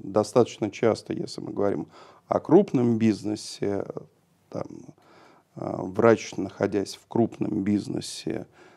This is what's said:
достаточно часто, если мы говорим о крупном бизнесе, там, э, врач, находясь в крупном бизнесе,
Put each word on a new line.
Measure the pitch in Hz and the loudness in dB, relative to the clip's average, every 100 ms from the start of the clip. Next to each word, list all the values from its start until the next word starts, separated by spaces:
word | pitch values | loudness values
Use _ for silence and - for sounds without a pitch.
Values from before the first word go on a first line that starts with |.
достаточно | 98 104 107 127 110 - 104 | -2 0 4 4 2 0 -6
часто, | - 113 104 - | 0 0 0 -2
если | 95 - - | -6 -8 -10
мы | - | -8
говорим | - 101 - - - - - - | -2 -2 -2 -6 -14 -20 -10 -2
о | 98 | -2
крупном | - 165 202 135 120 117 | 6 6 6 2 2 4
бизнесе, | 113 98 101 107 - - 101 98 - - - _ _ _ - | 4 2 -2 -6 -8 -6 -4 -4 -6 -10 -16 _ _ _ -14
там, | - - - - - _ - - _ _ - | -12 -10 -14 -20 -20 _ -20 -20 _ _ -10
э, | - - | -6 -6
врач, | 92 95 117 110 - - | -4 4 6 6 2 -8
находясь | 101 - 101 101 92 - | -6 -2 -2 0 -4 -10
в | - | -4
крупном | 113 113 - - 107 | 0 0 0 -4 -2
бизнесе, | 104 104 - - - - - - - _ - | 0 0 0 -6 -8 -8 -8 -8 -10 _ -20